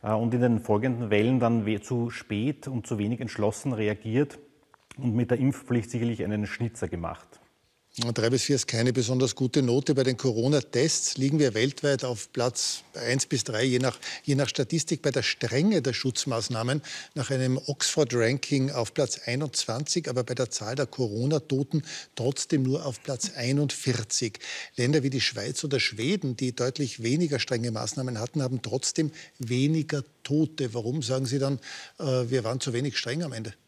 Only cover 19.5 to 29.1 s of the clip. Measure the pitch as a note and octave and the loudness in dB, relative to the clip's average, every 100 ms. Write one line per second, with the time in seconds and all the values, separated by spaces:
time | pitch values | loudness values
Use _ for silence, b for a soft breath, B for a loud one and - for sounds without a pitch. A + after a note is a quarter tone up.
19.5 | - - A#2 D3 F3 D#3 B2 A#2+ B2 B2 | -4 -2 -4 -2 -2 -2 -4 -2 -2 -2
20.5 | - G#2 C3+ C3 - A#2+ G#2 C3 D#3 - | -2 -4 -2 -4 -2 -2 0 2 0 0
21.5 | C3+ C#3 D#3+ B B B - A#2 C#3+ - | -2 2 -2 B B B -2 -2 -2 0
22.5 | D3+ B2+ C3+ C#3+ A#2+ - B2+ G3 - A#2+ | 2 2 0 -2 -8 -8 -6 -6 -4 0
23.5 | C#3 D3 - - A2+ G#2+ - A#2 - B | 2 2 0 0 0 0 -2 -2 -6 B
24.5 | B B - A#2+ D3+ C3+ C3 - A2 G#2 | B B -2 2 4 2 0 -2 -2 -6
25.5 | C#3+ D3+ C3+ - G#2 B2 G3+ C#3 A#2+ C3 | -4 -2 0 0 -2 -2 0 -2 -2 -4
26.5 | A#2+ B2+ C3 C#3 - A2+ D3 E3+ C#3+ - | 0 -2 0 -6 -2 0 2 2 0 0
27.5 | A#2+ A#2+ A2 A#2 - B2+ A2+ A#2 D3+ C3 | 0 0 -2 -4 -4 -4 -4 -2 -2 0
28.5 | B2+ A2+ C3 - - D#3 | -2 -2 -2 -2 -2 -2